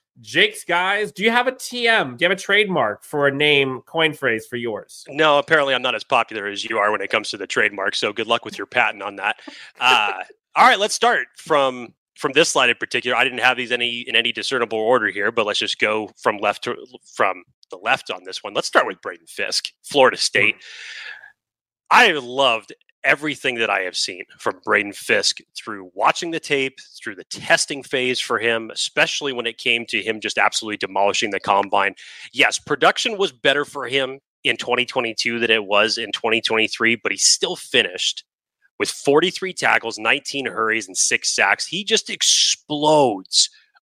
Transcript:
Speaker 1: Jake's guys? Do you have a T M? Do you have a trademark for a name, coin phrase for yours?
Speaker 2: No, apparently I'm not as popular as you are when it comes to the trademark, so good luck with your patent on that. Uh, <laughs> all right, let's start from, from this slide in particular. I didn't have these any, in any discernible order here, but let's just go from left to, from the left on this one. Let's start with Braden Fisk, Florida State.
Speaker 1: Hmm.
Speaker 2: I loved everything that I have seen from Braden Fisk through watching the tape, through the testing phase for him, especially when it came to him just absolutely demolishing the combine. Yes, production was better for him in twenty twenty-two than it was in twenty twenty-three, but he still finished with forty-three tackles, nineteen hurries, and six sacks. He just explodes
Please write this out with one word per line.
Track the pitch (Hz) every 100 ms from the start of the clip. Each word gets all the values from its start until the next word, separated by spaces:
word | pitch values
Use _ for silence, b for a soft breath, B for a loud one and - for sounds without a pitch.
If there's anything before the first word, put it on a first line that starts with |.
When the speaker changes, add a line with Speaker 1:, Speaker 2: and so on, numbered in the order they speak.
| _ _
Speaker 1:
Jake's | 110 135 208 214
guys? | - 175 185 202 208
Do | -
you | 220
have | 240 254
a |
T | 262 - 247 233
M? | 220 147 123
Do |
you | 170
have | 190
a |
trademark | - 202 208 165 110 104
for | - 147 143
a |
name, | 135 151 143 135 127
coin | - 160 160
phrase | 139 131 110 -
for | 123
yours? | 117 101 - - -
Speaker 2:
No, | 143 156 143
apparently | 139 160 139
I'm | 127
not | 127
as | 110
popular | - 127 113 110 101
as | 101
you | 110 113
are | 104
when | 104
it | 98
comes | 113 104
to | 104
the | 95
trademark, | - 107 101 98
so | - 110
good | 104 110
luck | 117
with | 110 101
your | 101
patent | 123 110 107
on | 101 98
that. | 101 - B B B B
Uh, | 127 123 104 92 90 _
<laughs> | _ 160
all | 233
right, | 208
let's | 214
start | - 233 190 127 -
from, | - 147 135 123 120 _ _ -
from | 143
this | 131 165
slide | 151 123
in | 117
particular. | - 123 123 120
I |
didn't | 127 123
have | 123 123
these | 120
any, | 120 120 120
in | 123 113
any | 117
discernible | 113 101 131 113 110
order | 110 127 107
here, | 95 101
but | 117 104
let's | 101
just | 107 -
go | 110 110 104 -
from | 120 104
left | 104 98
to, | - - - 123 _
from | - 104 92 87 _ _
the | 92
left | 107 131 -
on | 92
this | 92 95
one. | 104
Let's | 110 -
start | - 120
with | 98
Braden | 101 87 -
Fisk, | - 98 - - -
Florida | - 143 127 98
State. | - 104 104 - B B B B B B B B _ _ _ _ -
Speaker 1:
Hmm. | 202 233
Speaker 2:
I |
loved | 151 120 127 135 113 101 - _ _
everything | 135 139 151 135 135
that | 120 110
I | 98
have | 92 -
seen | - 90 92 -
from | 110 92
Braden | - 104 101
Fisk | 95 - 110 - - - -
through | - 101 92
watching | 90 127 - 170
the | 165
tape, | - 143 135 - - -
through | -
the | 95
testing | - - - 170 - 143
phase | - 135 127 120
for | - 117
him, | 113 113 110
especially | - - - - - 143
when | 120 117
it | -
came | 127 117 113
to | 113
him | 98 107
just | 104 -
absolutely | 101 - 110 104
demolishing | 98 95 101 95 110
the | 98
combine. | - 98 101 101 98 - B B B
Yes, | 123 120 -
production | - 147 165 - 247 202
was | 190
better | 123 139 139
for | 139 143 120
him | 135 131 135 _ _
in | 135 113
twenty | - 120
twenty-two | 123 131 117 110 123 117
than | 117
it | 110
was | 98 101 110 113
in | 107
twenty | - 113 113
twenty-three, | - 110 - - 113 117
but | -
he | 98
still | - - 180
finished | 180 - 123 98 92 - - - _ _ _ _ -
with | 104
forty-three | - - 147 180 - 185
tackles, | - 123 110 113 107
nineteen | 110 139 - 143 123
hurries, | 92 110 110 98
and | 92
six | - 120 -
sacks. | - 98 104 -
He | 170
just | 208 220 -
explodes | 190 - - - - - 147 151 151 131 98 95 - - b b b